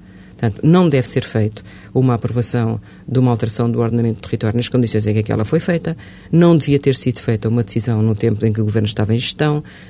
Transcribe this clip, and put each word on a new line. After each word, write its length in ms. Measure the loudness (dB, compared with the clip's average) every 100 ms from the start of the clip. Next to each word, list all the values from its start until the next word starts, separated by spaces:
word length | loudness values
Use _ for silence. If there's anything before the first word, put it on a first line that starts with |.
| -20 -20 -20
Portanto, 300 | -4 -4 0
não 240 | 2 4 4
deve 180 | 2 0
ser 160 | -4
feito 400 | -4 -2 -2 -4 -16 -20 -6
uma 200 | 0 2
aprovação 640 | 0 -2 -4 -2 -2 -2 -4 -8 -18 -4
de 120 | 0
uma 100 | 2
alteração 400 | 2 -2 -2 -2
do 80 | 0
ordenamento 420 | 0 0 -2 -4
do 20 |
território 340 | -6 -4 -2 -2
nas 120 | -2
condições 380 | 0 0 0 0
em 80 |
que 60 | 0
aquela 240 | 0 -2
foi 160 | 0 -2
feita. 360 | 0 -2 -4 -8 -12 -20 -2
Não 240 | 4 6 4
devia 240 | 4 2
ter 160 | 2 0
sido 240 | -2 -4
feita 280 | -2 -2 0
uma 140 | 0
decisão 400 | 0 -2 -2 0
no 140 | 0 2
tempo 280 | 0 0
em 80 | 0
que 80 | 0
o 40 |
governo 220 | 0 0 0
estava 280 | -2 0
em 40 | 0
gestão. 440 | -2 -2 0 0 -6 -16 -8